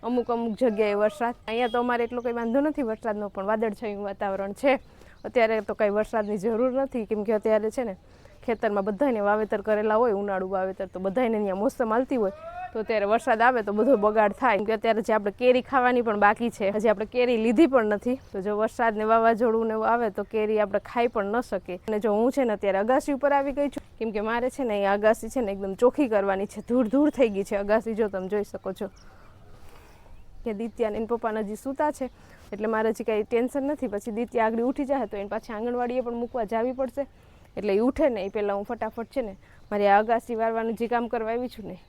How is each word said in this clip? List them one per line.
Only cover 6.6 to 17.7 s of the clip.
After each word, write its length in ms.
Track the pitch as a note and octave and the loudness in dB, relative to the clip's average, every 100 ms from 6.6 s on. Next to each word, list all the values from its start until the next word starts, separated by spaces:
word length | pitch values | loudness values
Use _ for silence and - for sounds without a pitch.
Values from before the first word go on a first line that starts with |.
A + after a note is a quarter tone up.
| B3+ B3+ | 0 0
નથી, 220 | C4+ B3+ G#3 | -2 -4 -4
કેમ 180 | G#3+ | -4
કે 100 | G3+ | 0
અત્યારે 380 | G#3+ A3 G#3+ G#3+ | 0 2 2 2
છે 120 | A3 | -4
ને, 120 | A#3 F#3+ - - - - - | -6 -8 -16 -20 -20 -12 -4
ખેતરમાં 400 | A3 A3 G3+ G3 | -2 0 0 -2
બધાયને 360 | G3+ C#4+ A3+ | 0 0 2
વાવેતર 400 | G3+ G#3 G#3+ G#3+ | 2 2 0 -2
કરેલા 340 | G3+ G#3 G#3+ G#3+ | 0 0 2 2
હોય, 180 | B3 G3+ | 2 2
ઉનાળુ 340 | G3+ F#3+ F#3 | -2 -2 -2
વાવેતર, 380 | F#3+ F#3+ F#3 F#3+ | -2 -2 -4 -8
તો 120 | F#3 | -4
બધાયને 380 | F#3+ F#3+ B3 A3 | -2 0 0 0
અહીંયા 240 | G#3 F#3 | -2 0
મોસમ 280 | A3 - A#3 | -2 -2 0
હાલતી 300 | A3 C4 C4 | 0 0 0
હોય, 100 | G3 D#5 E5 F5 F5+ | 0 -4 -14 -12 -10
તો 60 | A3+ | -8
અત્યારે 280 | G#3+ A3 G3+ | -2 0 2
વરસાદ 320 | A3+ C4+ A3+ | 0 2 4
આવે 220 | A#3 B3 | 4 4
તો 100 | G#3 | -2
બધો 240 | G#3 A#3 B3 | 0 4 4
બગાડ 380 | G#3 G#3+ G#3 G#3 | 4 4 2 2
થાય. 160 | B3+ G3+ | 2 2
કેમ 80 | G#3 | 0
કે 80 | A3 | 0
અત્યારે 240 | A3+ A3 | 0 0
જે 120 | A3 | 2
આપણે 180 | G#3+ G#3 | 0 0
કેરી 320 | - B3 B3+ | 0 4 4
ખાવાની 400 | B3 C#4 B3 B3 | 4 2 4 2
પણ 160 | A#3 G#3 | 0 4
બાકી 320 | G#3 A3 A#3+ - | 4 4 -2 -2
છે, 140 | G3 | -2
હજી 200 | G#3+ A3 | 2 2
આપણે 160 | G3+ G#3+ B3 | 2 -2 0
કેરી 220 | B3 A#3 A3 | 2 2 2
લીધી 220 | A#3 | 6
પણ 280 | D#4+ | 6